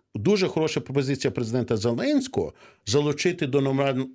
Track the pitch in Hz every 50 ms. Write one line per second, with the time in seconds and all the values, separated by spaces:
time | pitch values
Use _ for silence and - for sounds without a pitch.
0 | _ _ - - 101 170 208 202 185 156 - 165 156 151 - 143 - - 135 143
1 | 139 131 143 135 - 139 - - 123 110 113 127 117 - 120 104 98 120 - 120
2 | 233 277 302 277 269 - - - 82 73 - _ - - - _ - - 101 147
3 | 147 147 147 147 - 180 175 170 151 135 127 143 139 135 135 135 139 139 135 127
4 | 131 131 -